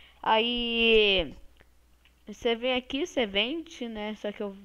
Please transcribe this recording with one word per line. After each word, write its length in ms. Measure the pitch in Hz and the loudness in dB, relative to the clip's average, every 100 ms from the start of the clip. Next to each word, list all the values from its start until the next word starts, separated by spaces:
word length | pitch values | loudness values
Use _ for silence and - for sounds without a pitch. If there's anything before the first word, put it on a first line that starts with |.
| - _ | -20 _
Aí 1120 | - 220 233 240 240 233 226 220 208 190 151 - - - - _ _ _ _ _ - | 2 2 2 0 0 2 6 6 6 4 0 -8 -20 -20 -20 _ _ _ _ _ -16
você 300 | 208 240 226 | -4 -2 0
vem 200 | 247 254 | 0 -2
aqui, 300 | 247 269 349 | -2 -4 -2
você 200 | - 214 | -2 0
vende, 640 | 196 226 330 320 - 233 | 0 -2 -4 -8 -10 -10
né? 260 | 214 208 208 | -6 -8 -6
Só 160 | 208 | -8
que 100 | 202 | -6
eu 140 | 202 196 | -8 -10